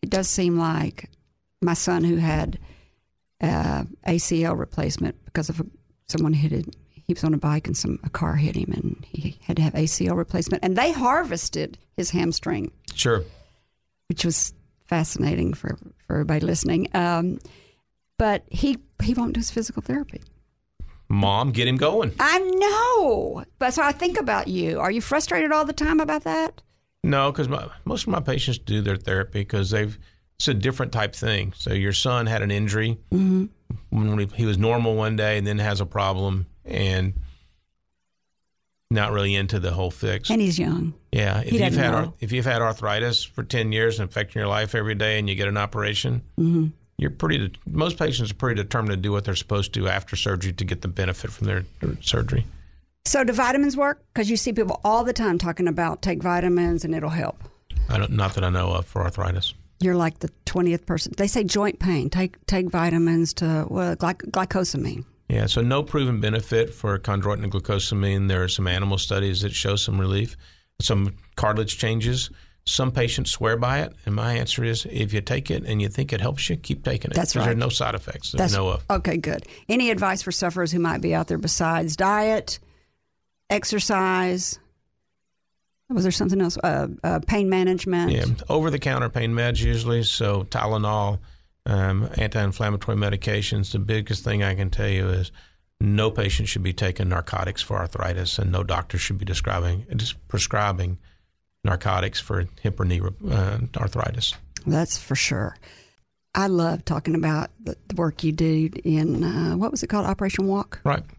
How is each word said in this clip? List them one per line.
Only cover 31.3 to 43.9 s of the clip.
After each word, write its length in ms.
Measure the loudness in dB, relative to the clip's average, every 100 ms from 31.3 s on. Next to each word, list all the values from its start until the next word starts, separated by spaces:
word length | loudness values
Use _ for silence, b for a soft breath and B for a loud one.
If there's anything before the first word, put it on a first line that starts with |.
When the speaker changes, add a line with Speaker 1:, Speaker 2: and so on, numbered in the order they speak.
| 0 -2 -4
Speaker 2:
So 180 | -2
your 200 | 0 0
son 340 | 0 2 2 0
had 140 | 0
an 80 | 0
injury 460 | 0 0 0 0 -2 0
Speaker 1:
Mm-hmm. 340 | 2 4 4 0 _ _ -12 -4
Speaker 2:
when 260 | 0 2 2
we, 100 | -2 0
he 100 | 2
was 120 | 4
normal 380 | 4 4 2 2
one 200 | 2 2
day 220 | 2 2
and 100 | 0
then 100 | 0
has 220 | 0 0
a 40 | -2
problem 600 | 0 0 2 0 0 -2 -6
and 500 | -6 0 2 2 0 -2 B B B B _ _ _ _ _ _ _ _ _ _ _ _ _
not 220 | 0 2
really 220 | 0 2 2
into 240 | 0 0
the 120 | 0
whole 200 | 0 -2
fix. 380 | -2 -4 -2 0
Speaker 1:
And 120 | 2
he's 180 | 2 2
young. 340 | 0 0 -2 -6 _
Speaker 2:
Yeah. 280 | 0 2 0
If 80 | 0
Speaker 1:
He 80 | 2
Speaker 2:
you've 100 | 4
Speaker 1:
doesn't 140 | 4
Speaker 2:
had 100 | 2
ar-, 80 | 2 -2
Speaker 1:
know. 60 | -4
Speaker 2:
if 120 | -4
you've 140 | -2 0
had 160 | 2
arthritis 600 | 0 0 -2 0 0 0
for 200 | -2 -8
ten 280 | -4 0 0
years 280 | 4 2